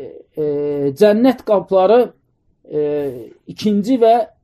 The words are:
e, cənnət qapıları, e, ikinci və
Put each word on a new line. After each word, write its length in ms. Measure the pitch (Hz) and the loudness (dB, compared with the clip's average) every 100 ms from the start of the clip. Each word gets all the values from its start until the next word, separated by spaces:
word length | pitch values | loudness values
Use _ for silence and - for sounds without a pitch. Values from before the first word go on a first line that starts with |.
| 123 - - - | -12 -20 -18 -8
e, 80 | 147 143 147 143 143 135 | -6 -4 -6 -4 -4 2
cənnət 440 | 208 208 262 247 - | 2 4 2 0 -2
qapıları, 520 | 202 175 190 185 240 220 - _ _ _ _ _ | -2 0 0 4 2 2 -6 _ _ _ _ _
e, 80 | 151 147 147 143 123 113 - - | -6 -4 -4 -6 -10 -16 -20 -20
ikinci 540 | - 214 202 202 262 | -6 -2 -2 0 2
və 140 | 226 233 214 _ | 4 4 0 _